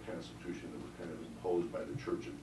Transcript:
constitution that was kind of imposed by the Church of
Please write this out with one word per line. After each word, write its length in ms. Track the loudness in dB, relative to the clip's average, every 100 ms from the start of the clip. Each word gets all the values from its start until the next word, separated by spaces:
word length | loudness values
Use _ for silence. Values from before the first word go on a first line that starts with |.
| -2
constitution 640 | -4 -4 -6 -4 -4 -4
that 100 | -4
was 100 | -6 -4
kind 120 | -4
of 80 | -4
imposed 480 | -4 0 4 6 6
by 80 | 2
the 160 | 0 0
Church 320 | 2 2 0
of 80 | -4